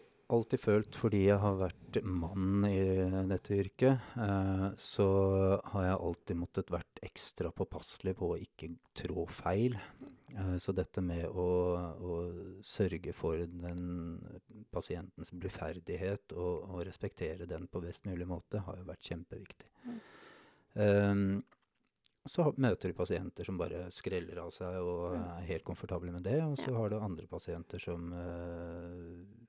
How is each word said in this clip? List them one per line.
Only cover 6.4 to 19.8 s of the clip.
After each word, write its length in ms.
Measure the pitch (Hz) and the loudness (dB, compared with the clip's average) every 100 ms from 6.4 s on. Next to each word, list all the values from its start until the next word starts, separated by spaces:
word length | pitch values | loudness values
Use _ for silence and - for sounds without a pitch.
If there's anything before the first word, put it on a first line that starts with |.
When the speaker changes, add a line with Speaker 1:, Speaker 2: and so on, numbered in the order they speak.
| 87 - - | -2 -4 -2
Speaker 1:
vært 280 | 87 - - | -4 -4 -12
ekstra 500 | - - - - 85 | -12 -8 -8 -4 -4
påpasselig 640 | - 92 - - - 92 92 | -2 -4 -4 -10 -4 -2 0
på 140 | 87 | 0
å 80 | 82 | -2
ikke 340 | 95 - 82 85 _ | -6 -10 -10 -10 _
trå 340 | - - 90 82 | -8 -4 -2 -4
feil. 460 | - 85 95 123 110 - - - - - | -2 0 4 2 0 -8 -16 -18 -18 -12
Eh, 220 | 101 92 90 | -4 -2 0
så 180 | - | 0
dette 280 | 92 90 - | -2 0 0
med 240 | 87 85 85 | 0 0 -2
å, 500 | 92 90 90 90 87 87 80 | 0 2 4 4 2 -2 -6
å 640 | 90 85 87 85 87 92 | -4 -2 -4 -6 -10 -12
sørge 500 | 104 - 95 82 90 | -10 0 0 0 -6
for 220 | - 85 80 | -4 -2 0
den 840 | 85 87 87 87 90 87 82 82 - 85 _ - - | -2 -6 -6 -4 -4 -4 -6 -8 -12 -16 _ -20 -8
pasientens 580 | 87 - 87 90 - 87 | -8 -4 -6 -8 -12 -12
bluferdighet 1000 | 87 85 - 82 90 82 87 92 101 - | -8 -8 -6 -6 -6 -6 -4 -2 -4 -6
og, 380 | - 90 85 98 | -4 -2 -2 -4
og 160 | 90 87 | -6 -6
respektere 600 | - 101 - 82 87 85 | -6 -8 -4 -6 -4 -6
den 220 | 82 87 | -8 -6
på 140 | 98 | -6
best 220 | 85 - 104 | -6 -8 -6
mulig 200 | 87 87 | -4 -4
måte, 380 | 87 - 104 | -6 -4 -6
har 120 | 95 87 | -4 -8
jo 80 | |
vært 180 | 95 - | -10 -10
kjempeviktig. 680 | - 82 87 - - - - _ | -8 -8 -8 -12 -14 -20 -20 _